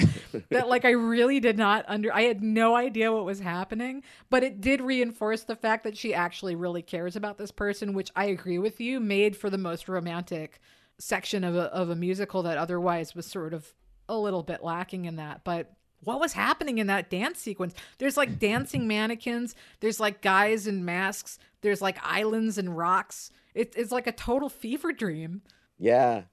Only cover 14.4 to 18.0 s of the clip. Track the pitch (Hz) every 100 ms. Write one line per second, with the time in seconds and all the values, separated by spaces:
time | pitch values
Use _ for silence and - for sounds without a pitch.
14.4 | 160 170 165 170 180 185 170 160 151 -
15.4 | - 170 - _ _ _ 208 269 330 196
16.4 | 226 320 302 226 202 196 185 196 269 -
17.4 | 220 190 180 - - -